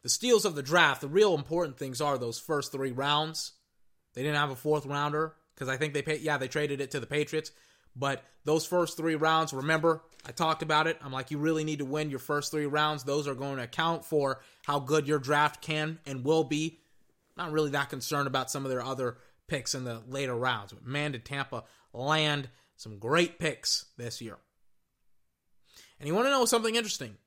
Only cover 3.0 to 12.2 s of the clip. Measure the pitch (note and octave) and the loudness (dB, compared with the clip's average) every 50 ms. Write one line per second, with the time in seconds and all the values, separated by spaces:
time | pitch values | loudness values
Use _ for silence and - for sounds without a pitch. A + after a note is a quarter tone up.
3 | C3+ C#3+ D3 D3+ D#3 D#3+ D#3+ - - - - _ _ _ _ _ _ _ _ _ | 0 2 2 2 0 -2 -4 -8 -8 -8 -12 _ _ _ _ _ _ _ _ _
4 | _ _ _ B2 C3 D3+ D3+ D3 D3 C#3+ C3+ A#2+ - D3+ D3+ D3 C#3 C3+ C#3+ C#3+ | _ _ _ -4 -2 0 2 2 0 0 -2 -4 0 2 2 2 0 -2 -2 -2
5 | D3 D3 D3 D3+ D#3+ D#3 - _ _ _ _ - C#3 B2+ C3 B2+ D#3 D3+ C#3+ D3 | 0 0 0 0 -2 -2 -6 _ _ _ _ -8 -4 -4 -2 -2 -2 -2 -2 -4
6 | C#3 D#3+ D3+ C3+ D3+ D3+ D3 C3+ C3 B2+ - D#3 D3+ C#3+ C#3+ C3+ C#3 B2+ - - | -2 -2 -4 -2 0 0 0 0 -2 -2 -2 -2 0 0 -2 -4 -4 -4 -4 -6
7 | A#2 - C#3+ D3+ D3+ D3 - D#3 - - _ _ _ _ _ _ _ _ _ B2 | -6 -2 -2 -2 -2 0 -2 -4 -4 -6 _ _ _ _ _ _ _ _ _ -4
8 | C#3 C#3 C#3 C3 - _ _ _ _ D3 D#3 D#3+ D#3+ - F3 F3 E3+ E3 - - | -2 -2 -2 -4 -8 _ _ _ _ 2 2 2 2 2 2 2 2 2 -2 -2
9 | D#3 E3 D#3+ D3+ D#3 D#3+ D#3+ D#3+ D#3+ C#3+ C#3 C3 C3+ D3+ D#3+ D#3+ D#3 E3 D#3+ D#3 | 0 0 2 2 4 4 4 4 2 0 -2 -4 0 2 2 4 4 4 4 2
10 | - _ - - - - - - E3+ D#3+ D#3 - D#3+ D#3 D#3 D3+ D#3 D#3+ E3 - | -2 _ -20 -20 -18 -16 -4 0 2 2 2 0 0 2 2 2 4 2 -2 -4
11 | - C#3 C3 C3 C3 - D3+ D3 D3+ D#3+ D#3+ D#3 D#3 D#3 D3+ C#3+ C#3+ C3 C#3+ D3+ | -8 -8 -8 -8 -6 -6 -4 0 2 2 2 2 0 -2 -4 -4 -4 -4 -2 -2
12 | D3+ D3+ C3+ B2+ | -2 -2 -4 -6